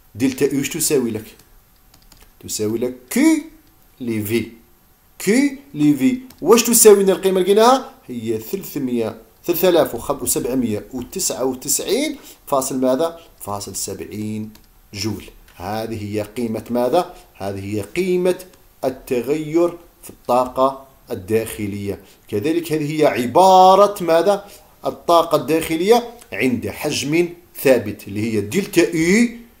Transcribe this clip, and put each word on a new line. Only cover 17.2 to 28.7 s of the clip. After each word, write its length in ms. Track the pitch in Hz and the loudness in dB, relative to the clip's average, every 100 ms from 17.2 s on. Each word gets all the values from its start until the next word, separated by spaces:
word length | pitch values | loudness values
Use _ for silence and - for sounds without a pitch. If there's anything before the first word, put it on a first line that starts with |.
| - _ | -20 _
هذه 400 | 98 98 98 107 | -10 -8 -8 -8
هي 60 | |
قيمة 580 | 98 - 185 180 180 180 - - _ _ | -6 -4 -2 0 0 -2 -8 -20 _ _
التغير 960 | 139 131 - 123 120 156 151 160 170 170 - _ | -6 -6 -4 -4 -2 -4 -2 0 0 -2 -16 _
في 60 | - | -20
الطاقة 760 | - - 123 127 131 135 135 - _ - | -14 -2 0 0 0 0 -2 -12 _ -12
الداخلية. 880 | 113 92 110 110 - 104 101 101 92 - _ - | -12 -2 -2 -2 -6 -8 -6 -8 -10 -14 _ -8
كذلك 460 | 104 139 165 165 | -4 -2 -2 -2
هذه 280 | 156 147 156 | -4 -4 0
هي 40 | 151 | 0
عبارة 960 | 110 123 160 190 185 185 190 202 202 | 0 0 4 6 8 8 8 6 2
ماذا؟ 420 | 170 165 175 196 - - - _ 139 | 0 2 4 0 -4 -20 -20 _ -8
الطاقة 500 | 135 - 170 165 151 | -6 2 4 4 0
الداخلية 760 | 131 160 160 160 185 233 233 - - | 0 -2 -2 -2 2 2 2 -12 -12
عند 340 | 98 127 113 98 | -4 -2 -2 -4
حجم 680 | - 151 117 139 160 175 - _ - | -8 -6 -4 -2 0 -2 -6 _ -2
ثابت 460 | 139 123 104 101 - | 2 2 0 -10 -10
اللي 260 | 101 113 | -6 -4
هي 80 | 107 | -4
دلتا 520 | 98 147 196 | -2 -4 0